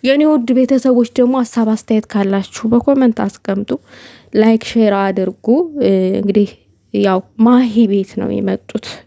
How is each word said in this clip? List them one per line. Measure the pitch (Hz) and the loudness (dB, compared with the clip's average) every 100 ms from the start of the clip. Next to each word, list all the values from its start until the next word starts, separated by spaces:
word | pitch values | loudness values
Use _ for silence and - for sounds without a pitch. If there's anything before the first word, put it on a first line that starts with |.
የኔ | 262 285 302 | 2 2 4
ውድ | 302 233 | 2 2
ቤተሰቦች | 254 254 269 262 247 233 | 0 2 2 2 0 0
ደግሞ | - 247 262 | 0 0 0
ሀሳብ | 233 240 220 | -2 -2 -2
አስተያየት | 220 - 220 - | -2 -2 -4 -2
ካላችሁ | 202 196 196 190 - 226 | -2 0 -2 -4 -8 0
በኮመንት | 233 262 277 254 220 | 0 2 2 2 0
አስቀምጡ፣ | 202 - - 196 202 - _ - - - _ | -6 -6 -6 -6 -6 -10 _ -20 -20 -20 _
ላይክ፣ | 208 220 226 - | 0 2 2 0
ሼር | 233 214 196 | 0 2 2
አድርጉ። | 196 190 185 - - 269 339 294 196 190 185 196 | -2 -2 -4 -6 -2 0 -2 -2 0 0 0 -2
እንግዲህ | 208 202 202 - _ _ _ | 0 0 0 -6 _ _ _
ያው | 208 202 190 - - | -2 0 -2 -4 0
ማሂ | 226 247 247 214 220 | 4 4 2 0 2
ቤት | 196 190 196 | 0 -4 -8
ነው | 202 | -6
የመጡት | 202 196 190 - 214 - - | -4 -4 -6 -8 -12 -12 -18